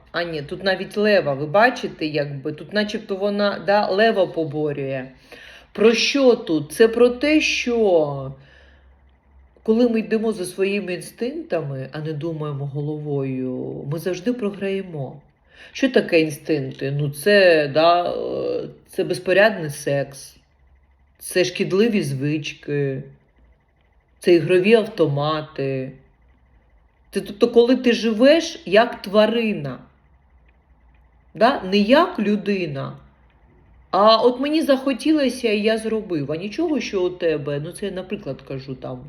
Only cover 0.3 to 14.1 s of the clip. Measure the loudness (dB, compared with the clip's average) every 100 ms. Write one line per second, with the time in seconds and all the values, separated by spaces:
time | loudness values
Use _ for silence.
0.3 | -6 -8 -4 -2 -2 -4 0 2 2 2
1.3 | -4 0 4 4 2 -10 -6 -6 -4 -6
2.3 | -6 -10 -10 -8 -4 -4 -6 -8 -4 -4
3.3 | -2 -2 -2 0 0 2 2 2 4 0
4.3 | -2 -4 -4 -4 -4 -6 -6 -10 -18 _
5.3 | -20 -20 -20 _ 2 4 4 0 4 4
6.3 | 4 2 -2 -2 4 4 6 2 4 2
7.3 | 2 2 -2 -2 0 4 4 2 -4 -10
8.3 | -14 _ _ _ _ _ _ _ _ _
9.3 | _ _ _ 0 2 4 2 -2 -2 -2
10.3 | -4 -6 -2 -2 -2 -4 -8 -10 -8 -6
11.3 | -6 -6 -4 -4 -8 -10 -10 -8 -6 -6
12.3 | -6 -8 -6 -8 -6 -6 -6 -6 -4 -4
13.3 | -6 -6 -6 -8 -10 -8 -6 -4